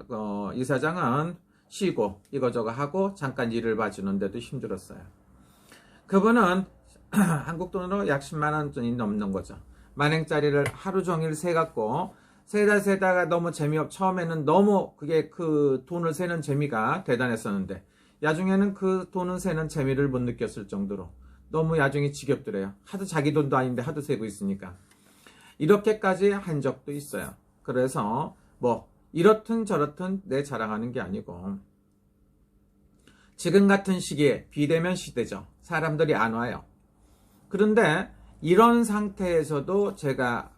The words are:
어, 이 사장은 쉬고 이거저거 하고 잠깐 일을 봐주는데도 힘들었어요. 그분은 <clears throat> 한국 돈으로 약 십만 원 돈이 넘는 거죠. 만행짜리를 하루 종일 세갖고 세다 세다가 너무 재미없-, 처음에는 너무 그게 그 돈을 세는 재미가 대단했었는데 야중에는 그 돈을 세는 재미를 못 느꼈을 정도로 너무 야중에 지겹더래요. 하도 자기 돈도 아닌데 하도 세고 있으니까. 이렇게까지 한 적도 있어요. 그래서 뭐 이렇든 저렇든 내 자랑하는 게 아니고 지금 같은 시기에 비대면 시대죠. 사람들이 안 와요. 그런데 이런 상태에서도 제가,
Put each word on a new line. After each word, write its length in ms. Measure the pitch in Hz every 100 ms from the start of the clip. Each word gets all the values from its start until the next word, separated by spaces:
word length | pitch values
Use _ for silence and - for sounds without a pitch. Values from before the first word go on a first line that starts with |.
| -
어, 420 | 110 107 101 98
이 100 | 123
사장은 720 | 131 127 156 180 131 139 170 170 _ _ _
쉬고 540 | - 190 135 104 95 -
이거저거 400 | 139 123 117 113
하고 440 | 120 143 185 196
잠깐 380 | 196 139 - 117
일을 240 | 113 113 107
봐주는데도 640 | 104 98 98 98 98 120
힘들었어요. 640 | 117 135 107 92 - - 90 - _ - - _ - - _ _ -
그분은 580 | 190 214 233 180 185 190 - _
<clears throat> 220 | - -
한국 600 | 208 175 151 143 165 180
돈으로 360 | 190 180 202 196
약 140 | 139
십만 300 | - 151 151
원 180 | 151 147
돈이 200 | 139 120
넘는 400 | 120 104 104 98
거죠. 240 | 95 - - - - -
만행짜리를 680 | - 147 160 151 151 147 143 143
하루 300 | - 190 185
종일 320 | 175 165 160
세갖고 800 | 151 175 160 160 - 110 143 190 - _ _
세다 360 | - 208 208 202
세다가 460 | 196 190 190 180 170
너무 240 | 170 170
재미없-, 400 | 156 147 156 147
처음에는 540 | - 190 185 165 160
너무 500 | 143 180 202 196 - -
그게 320 | 147 160 151
그 560 | - 160 151 143 131 -
돈을 280 | 175 165
세는 280 | 151 180 165
재미가 640 | 147 139 143 113 113 170
대단했었는데 800 | - 120 127 110 113 101 92 92 - _ _ -
야중에는 520 | 151 160 190 190 202
그 340 | 196 190 190 175
돈을 300 | 185 180 180
세는 280 | 185 160 156
재미를 400 | 156 135 131 143
못 120 | 127
느꼈을 480 | 123 117 107 117 98
정도로 420 | 101 98 98 87 - - - -
너무 280 | 156 160 160
야중에 340 | 139 143 143
지겹더래요. 600 | 143 - 131 - 98 98 -
하도 200 | - 196
자기 280 | 196 160 143
돈도 240 | 147 135 135
아닌데 260 | 127 123
하도 180 | 120 151
세고 240 | 139 113
있으니까. 520 | 110 98 98 98 92 90 _ _ _ _ - - - -
이렇게까지 720 | 151 202 214 214 196 180 202
한 280 | 196 180 147
적도 320 | 135 - -
있어요. 420 | 143 139 98 73 - _ _
그래서 720 | - 127 131 135 104 123 185 - _ -
뭐 320 | 123 110 - _ _
이렇든 520 | 156 190 214 - 226
저렇든 580 | 202 147 147 - 185 190
내 180 | 190 131
자랑하는 500 | 143 117 110 107 117
게 80 | 120
아니고 580 | 95 107 - 87 95 98 - _ _ _ _ _ _ _ _ _ _ _ _ _ _ _ _ -
지금 300 | 165 196 202
같은 340 | 196 190 180
시기에 480 | - 143 143 110 -
비대면 460 | 147 147 165 175 180
시대죠. 500 | - 123 110 98 - _
사람들이 520 | - 160 156 151 151
안 200 | 107 113
와요. 300 | 113 120 85 - _ _ _ _ _ _ _ -
그런데 640 | 185 214 214 180 165 - - - -
이런 440 | 151 185 233 233
상태에서도 1080 | 226 208 208 196 185 165 147 147 131 196 202 196
제가, 560 | 143 131 123 113 -